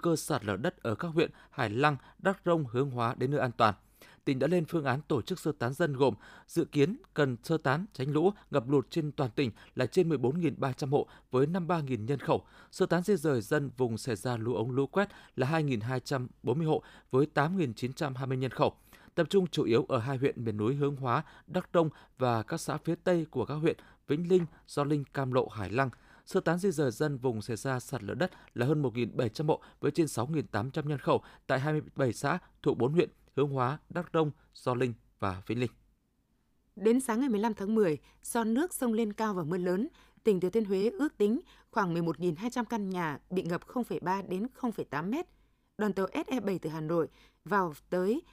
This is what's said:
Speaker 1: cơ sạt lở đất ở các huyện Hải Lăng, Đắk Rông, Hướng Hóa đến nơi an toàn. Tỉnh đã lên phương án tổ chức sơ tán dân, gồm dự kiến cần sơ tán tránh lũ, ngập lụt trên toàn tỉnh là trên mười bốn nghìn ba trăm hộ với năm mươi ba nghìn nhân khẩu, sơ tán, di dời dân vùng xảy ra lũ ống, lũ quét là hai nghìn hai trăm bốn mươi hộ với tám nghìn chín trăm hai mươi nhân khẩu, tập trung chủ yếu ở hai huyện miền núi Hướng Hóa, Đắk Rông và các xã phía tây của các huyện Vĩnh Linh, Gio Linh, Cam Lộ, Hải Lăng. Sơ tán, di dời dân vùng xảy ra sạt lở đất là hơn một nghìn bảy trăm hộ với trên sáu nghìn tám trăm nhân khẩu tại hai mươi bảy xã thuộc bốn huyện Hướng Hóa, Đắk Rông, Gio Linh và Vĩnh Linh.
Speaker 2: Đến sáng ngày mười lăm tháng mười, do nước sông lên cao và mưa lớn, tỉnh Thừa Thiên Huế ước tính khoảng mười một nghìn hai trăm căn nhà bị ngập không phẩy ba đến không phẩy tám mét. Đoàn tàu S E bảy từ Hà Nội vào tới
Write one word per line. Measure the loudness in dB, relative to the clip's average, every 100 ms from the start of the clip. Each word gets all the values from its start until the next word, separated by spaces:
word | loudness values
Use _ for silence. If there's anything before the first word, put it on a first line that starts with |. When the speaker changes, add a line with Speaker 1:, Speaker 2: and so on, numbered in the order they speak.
Speaker 1:
cơ | 2 0
sạt | 0 -2
lở | -2 -2
đất | -2 -4
ở | -4
các | -4 -2
huyện | 0 0 -2 -14
Hải | -4 -2
Lăng, | 2 2 0 -6 -6
Đắk | -4 -2
Rông, | 0 0
Hướng | 0 -2 -2
Hóa | 0 -2 0
đến | 0
nơi | 0
an | 0 4
toàn. | 4 4 _ _ -20 -8
Tỉnh | -2 0
đã | 2
lên | 2
phương | 0 -2
án | 0 -2 0
tổ | -2
chức | -2 -4
sơ | -4 -2
tán | -2
dân, | 0 0
gồm | 2 2 2 -6 -20 -8
dự | -4
kiến | 0 2 2 0 -6
cần | 0 0 0
sơ | -2 -2
tán | 0 0 -2
tránh | -6 -2
lũ, | 2 2 0 -2
ngập | -2 2
lụt | 2 2
trên | -2 -4
toàn | -2 -2
tỉnh | 0 -2 -4 -8
là | -4 0
trên | 2 2
mười | 2
bốn | 0 0
nghìn | 0 -2
ba | -4
trăm | -4 0
hộ | 0 0 -8 _
với | 2 2
năm | 0
mươi | 0 -2
ba |
nghìn | 0 -2 -2
nhân | -2
khẩu, | 0 0 -2 -20 -10
sơ | -2 2
tán, | 2
di | 2 2
dời | 2 0
dân | 2 0 0 -2
vùng | -2 -2
xảy | -4 -4
ra | -2 -2
lũ | -2
ống, | -2 -2
lũ | -2 0
quét | 0 -2 -4 -10 -2
là | 0
hai | 0
nghìn | 0 -2
hai | -2 -4
trăm | -2 -4 -4 -6
bốn | -2 0
mươi | 2
hộ | 0 -2 -16 -2
với | 2 2
tám | 2 0 0
nghìn | -2
chín | -2 -6
trăm | -4 -6
hai | -4 -4
mươi | -2
nhân | -2
khẩu, | 2 2 0 _ -20 -6
tập | -2 2
trung | 2 2
chủ | 2
yếu | 4 4 4
ở | 0
hai | -2 0
huyện | 0 0
miền | -4 -2
núi | 0
Hướng | 0 -2 -2
Hóa, | 0 -2 -2 -12 -8
Đắk | -6 0
Rông | 2 2 0 -14 -2
và | 0 0
các | -2 -6
xã | -4 -6
phía | -4
tây | -2 2 2 0
của | -4
các | -4
huyện | 0 0 0 -6 -12 -4
Vĩnh | -2 4
Linh, | 4 2 -6 -8
Gio | -2
Linh, | 0 0
Cam | -2 -4 0
Lộ, | 2 2
Hải | -2 -4
Lăng. | 0 -2 -4 -18 -20 -4
Sơ | -2
tán, | 2 2
di | 2
dời | 2 0
dân | 0 -2 0
vùng | -2 -2
xảy | -4 -6
ra | -4 -6
sạt | -6 -8
lở | -4
đất | -2 -2 -4 -10
là | -2 0
hơn | 2
một | 0
nghìn | 0 -2 0
bảy | -2
trăm | 0 0
hộ | 0 -4 -4
với | -2
trên | 0 0
sáu | 0 -2
nghìn | -2 -4
tám | -4 -4
trăm | -4 -4
nhân | -2
khẩu | 2 2 0 -12 -4
tại | -2
hai | 0
mươi | -2 -4 -2
bảy | 0
xã | 0 -2 -2 -6 _
thuộc | 0 2
bốn | 2
huyện | 2 0 -2 _ -2
Hướng | 0
Hóa, | 0 -2 -2 -8
Đắk | -8 -2
Rông, | 0 0 -2 _
Gio | -8 -2
Linh | 0 0 -2 _ _
và | -4 -4 -4
Vĩnh | -2
Linh. | -2 -6 _ _ _ _ _ _ _ _ _ -2
Speaker 2:
Đến | 2 2
sáng | 2 0
ngày | 0
mười | 0
lăm | 0
tháng | -2 0
mười, | 2 2 0 -6 _
do | -6 -2
nước | 0 0 -2
sông | -2 -2
lên | 0 -2
cao | -2 -4
và | -2
mưa | -2 -2
lớn, | 0 -2 -4 -8 _ _
tỉnh | 2 2
Thừa | 2
Thiên | 0
Huế | 0 0 0
ước | 0 -4 0
tính | 0 0 -4 -18 _
khoảng | -2 0
mười | 0
một | -2 -2
nghìn | -2 -2
hai | -4
trăm | -6
căn | -4 -4 -4
nhà | -4 -4 -6 -6
bị | -6
ngập | -2 -4 -4
không | -6
phẩy | -4 -4
ba | -2 -4
đến | -4 -6 -6
không | -6 -6
phẩy | -6
tám | -6 -4 -4
mét. | -4 -6 _ _ _ _ -4
Đoàn | -2
tàu | 0 -2
S | -4 -4
E | -2
bảy | -2 -2
từ | -4
Hà | -6
Nội | -2 0 0 -4 _ _
vào | -2 2 2 -2 -4
tới | 0 0 0 -4